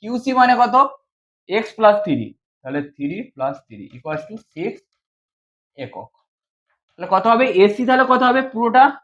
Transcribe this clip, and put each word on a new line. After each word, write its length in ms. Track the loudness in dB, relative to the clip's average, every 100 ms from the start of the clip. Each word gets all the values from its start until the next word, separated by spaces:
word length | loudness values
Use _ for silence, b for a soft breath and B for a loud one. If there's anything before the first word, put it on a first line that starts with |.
কিউসি 300 | -8 -8 -4 2
মানে 140 | 2 4
কত? 140 | 2 2 0 -2 _ _ _ _ _
এক্স 220 | -6 -6 2
প্লাস 180 | 2 2
থ্রি, 240 | 0 -4 -6 -14 _ _
তাহলে 200 | -12 -10 -10
থ্রি 240 | _ -10 -8 -14
প্লাস 200 | -8 -8 -8 _
থ্রি 180 | -20 -20 -18
equals 260 | -12 -12 -12
to 60 | -20 _
সিক্স 280 | -10 -10 -10 _ _ _ _ _ _ _ _ _ _
একক। 340 | -16 -16 -20 _ _ _ _ _ _ _ _
তাহলে 180 | _ -4
কত 100 | -2 2
হবে 140 | 2 2 4
এসি? 180 | 2 2 0
তাহলে 160 | 0 2
কত 100 | 2 2
হবে 140 | 0 -2
পুরোটা? 320 | -4 0 4 4 2